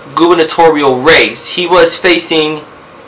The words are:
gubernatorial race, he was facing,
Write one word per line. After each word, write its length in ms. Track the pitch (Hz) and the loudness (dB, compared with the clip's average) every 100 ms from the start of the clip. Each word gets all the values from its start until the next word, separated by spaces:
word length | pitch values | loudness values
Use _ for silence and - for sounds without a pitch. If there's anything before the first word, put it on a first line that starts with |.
| - | -10
gubernatorial 840 | 139 170 170 160 - 165 151 143 127 | -2 0 2 0 2 2 2 0 0
race, 480 | 139 151 117 - - - | 2 2 2 -4 -8 -6
he 100 | 175 | 0
was 300 | 180 170 - | 2 2 0
facing, 640 | 185 170 - 160 151 151 - - - - | 0 0 0 -2 -2 -6 -12 -20 -20 -20